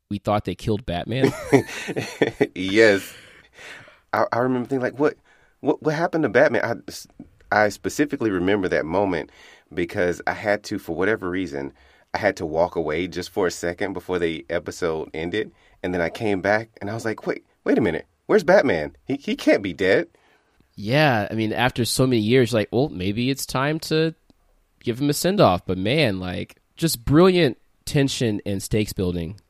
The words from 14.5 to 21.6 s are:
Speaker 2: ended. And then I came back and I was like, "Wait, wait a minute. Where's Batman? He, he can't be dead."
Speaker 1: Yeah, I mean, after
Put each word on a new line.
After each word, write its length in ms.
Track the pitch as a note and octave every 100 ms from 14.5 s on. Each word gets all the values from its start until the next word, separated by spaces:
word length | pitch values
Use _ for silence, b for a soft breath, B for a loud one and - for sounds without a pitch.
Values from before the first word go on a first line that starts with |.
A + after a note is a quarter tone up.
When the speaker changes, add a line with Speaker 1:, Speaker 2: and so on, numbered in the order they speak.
| E2+ E2 - E2+ D#2 C#2
Speaker 2:
ended. 380 | D2+ E2+ G#2+ A2 b b b
And 100 | F#2
then 80 | F2+
I 80 | E2
came 320 | - A2 G2
back 280 | F#2+ G#2+ A2+ -
and 80 | G2+
I 60 | A2+
was 100 | A2+
like, 220 | A2 F#3
"Wait, 180 | - - _
wait 140 | - C4
a 40 |
minute. 260 | G2+ D#2 - _ -
Where's 180 | G#3
Batman? 520 | E3+ F#3+ C3 E2+ D2 - -
He, 100 | C#3
he 200 | - G#3+
can't 260 | C#4+ -
be 120 | F#2+
dead." 340 | E2 F#2+ B2+ - b b b b b _ -
Speaker 1:
Yeah, 520 | G#2 C#3 D3+ A2+ G2+
I 60 | A2
mean, 180 | A2
after 320 | A2